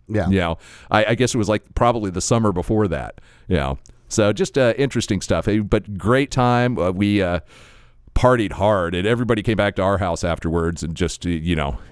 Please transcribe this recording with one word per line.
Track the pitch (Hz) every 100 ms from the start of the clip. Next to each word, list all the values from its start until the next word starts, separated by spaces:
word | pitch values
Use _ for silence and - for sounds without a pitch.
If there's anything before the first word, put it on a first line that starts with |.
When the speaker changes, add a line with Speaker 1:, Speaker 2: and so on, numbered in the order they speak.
| -
Speaker 1:
Yeah. | 107 90
Speaker 2:
You | 95
know, | 87 82 - - -
I, | 107 107
I | 113
guess | 123
it | 127
was, | 101
like, | 107 -
probably | - 120 117 101
the | 87
summer | - 117 110
before | 90 85 107 104
that. | 71 57 - - - -
You | 87
know, | 67 67 - - -
so | - 104
just, | 104 - -
uh, | 123 113
interesting | 139 120 - 98
stuff. | - 87 92
Eh, | 107
but | 104 110 98 95
great | 95 127 139
time. | - 123 120 123 107
Uh, | 87
we, | 92 101 104
uh, | 92 87 - - - - - - -
partied | - 127 127 101
hard, | 95 101 104 85 87
and | 101
everybody | 120 117 110
came | 101 104
back | 101 101
to |
our | 95 98
house | 92 82
afterwards, | 87 80 82 82 82 82
and | 78 78
just, | 85 -
uh, | 87
you | 82 82
know, | 80 71 - -